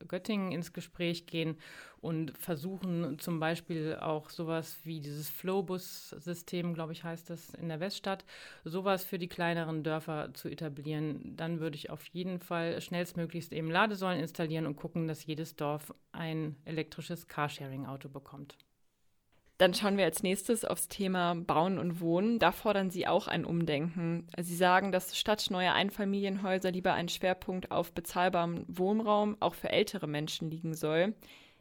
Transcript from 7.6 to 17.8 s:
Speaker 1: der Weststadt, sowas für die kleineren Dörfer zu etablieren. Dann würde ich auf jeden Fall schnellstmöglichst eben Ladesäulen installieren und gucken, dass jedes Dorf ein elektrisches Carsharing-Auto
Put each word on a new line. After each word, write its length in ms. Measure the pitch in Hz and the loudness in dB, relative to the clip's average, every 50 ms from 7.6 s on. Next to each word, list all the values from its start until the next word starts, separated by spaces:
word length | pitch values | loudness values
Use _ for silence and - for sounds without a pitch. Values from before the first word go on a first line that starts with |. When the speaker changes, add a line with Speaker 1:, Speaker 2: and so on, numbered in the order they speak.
| 170 165 | -6 -4
Speaker 1:
der 100 | 156 151 | -4 -2
Weststadt, 460 | 170 202 202 - - 196 196 190 - - - - - - - - - | -4 -4 -4 -4 -4 -4 -4 -4 -6 -12 -18 -18 -18 -18 -16 -12 -8
sowas 400 | 165 160 190 185 202 190 180 185 | -6 -4 0 2 2 2 0 0
für 120 | - - | -4 -4
die 120 | 180 175 175 | -4 -4 -4
kleineren 520 | - - 175 170 170 170 165 156 160 156 | -2 0 0 2 2 2 0 0 -2 -2
Dörfer 520 | 143 160 156 160 156 - 156 151 147 - 135 | 0 0 -2 -2 -2 -4 -4 -4 -4 -6 -8
zu 160 | - - 165 | -8 -8 -8
etablieren. 880 | 143 - 165 156 139 147 143 156 156 151 156 156 143 - - - - | -6 -6 -6 -6 -6 -6 -4 -4 -2 -2 -2 -2 -4 -4 -8 -10 -8
Dann 240 | - 165 165 170 160 | -6 -4 -2 -2 -2
würde 160 | 156 160 143 | -2 -4 -4
ich 120 | 151 - - | -6 -8 -10
auf 160 | 147 143 - | -10 -12 -12
jeden 340 | - - 175 180 190 180 175 | -10 -8 -6 -4 -4 -4 -6
Fall 400 | - - 175 170 165 170 170 - | -4 -4 -2 0 0 0 -2 -2
schnellstmöglichst 720 | - - 180 175 180 175 - 175 170 160 - 170 160 - - | -4 -2 -2 -2 -2 -2 -2 -4 -4 -4 -4 -6 -6 -6 -4
eben 180 | 151 160 160 | -4 -2 2
Ladesäulen 480 | 165 185 214 220 208 190 190 185 180 - | 4 4 4 4 2 0 0 0 0 0
installieren 460 | 160 165 - - 170 156 160 160 160 | -2 -2 -2 -2 -2 0 0 0 0
und 100 | 147 147 | -2 -4
gucken, 320 | - - 160 - 170 165 | -4 -6 -4 -2 -2 0
dass 180 | 160 156 - - | 0 -2 -4 -6
jedes 300 | 156 156 147 160 156 - | -6 -4 -4 -6 -6 -4
Dorf 380 | - 151 147 147 151 151 - - _ _ _ | -2 -2 -2 -2 -2 -6 -10 -16 _ _ _
ein 460 | - - 170 160 160 160 156 151 147 - - | -8 -6 -4 -2 -2 -2 -2 -4 -6 -8 -8
elektrisches 640 | - 165 156 156 156 - - 151 - 175 165 - - | -6 -4 -4 -4 -6 -8 -10 -8 -8 -8 -8 -10 -8
Carsharing-Auto 800 | - - 147 143 143 - 143 135 135 135 | -4 -2 -2 -2 -2 -6 -8 -8 -6 -6